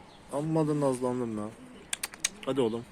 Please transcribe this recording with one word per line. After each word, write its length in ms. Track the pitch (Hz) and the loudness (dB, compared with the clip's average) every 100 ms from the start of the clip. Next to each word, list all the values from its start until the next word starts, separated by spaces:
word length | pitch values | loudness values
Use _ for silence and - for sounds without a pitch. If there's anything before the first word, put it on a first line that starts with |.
| - - - | -20 -20 -8
Amma 340 | 135 156 160 151 | -4 2 4 4
da 120 | 151 | 4
nazlandım 580 | 139 127 127 123 120 107 | 4 2 0 0 -2 -4
lan. 140 | 104 - - - - - - - - - - | -6 -8 -16 -18 -10 -8 -8 -6 -6 -4 -2
Hadi 160 | 135 | 2
oğlum. 240 | 117 117 120 | 2 0 -6